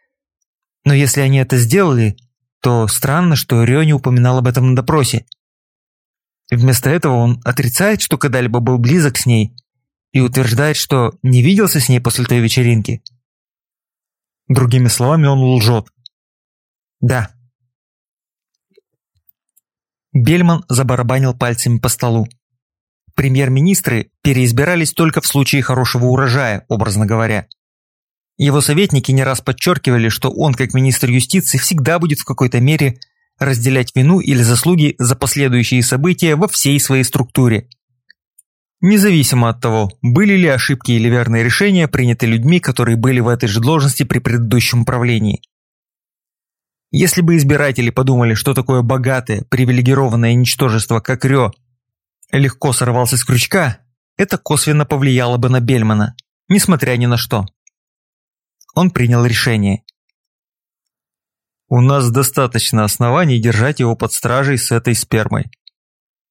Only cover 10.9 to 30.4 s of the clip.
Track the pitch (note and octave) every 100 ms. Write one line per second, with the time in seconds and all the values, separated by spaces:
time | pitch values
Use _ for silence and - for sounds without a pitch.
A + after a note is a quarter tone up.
10.9 | C3+ A#2 - C3 B2+ C#3 G3+ G3+ D#3 B2+
11.9 | B2 A#2+ B2+ B2 A#2+ A2+ C3 A#2+ A2+ A2
12.9 | A#2+ _ _ _ _ _ _ _ _ _
13.9 | _ _ _ _ _ - B2+ B2 B2+ A#2+
14.9 | - B2 D#3+ C#3 C3+ B2+ B2+ G#2+ A2+ -
15.9 | _ _ _ _ _ _ _ _ _ _
16.9 | - A#2+ B2+ G2+ _ _ _ _ _ _
17.9 | _ _ _ _ _ _ _ _ _ _
18.9 | _ _ _ _ _ _ _ _ _ _
19.9 | _ _ C#3 A#2+ F3 E3+ E3 - B2 B2+
20.9 | B2+ A#2+ C3 C3 B2 A#2+ A#2 B2 A#2 A#2+
21.9 | - B2 A2+ A2 _ _ _ _ _ _
22.9 | _ _ - C3+ C3 C3 C3+ E3+ F#3+ -
23.9 | A2+ - _ D3 B2+ B2 A#2 D3+ F3 D3+
24.9 | - D#3+ D#3+ - C#3+ C3 C#3 - B2+ A#2+
25.9 | B2 B2 B2+ C3+ C3 B2 G2+ - A2 A2+
26.9 | G2+ G2+ A2+ A2 G#2 - _ _ _ _
27.9 | _ _ _ _ - C#3+ C#3+ C#3 D3 G3+
28.9 | C3+ - C3+ C3+ B2+ - B2 F3+ E3+ C#3
29.9 | A#2+ A2 - C3 -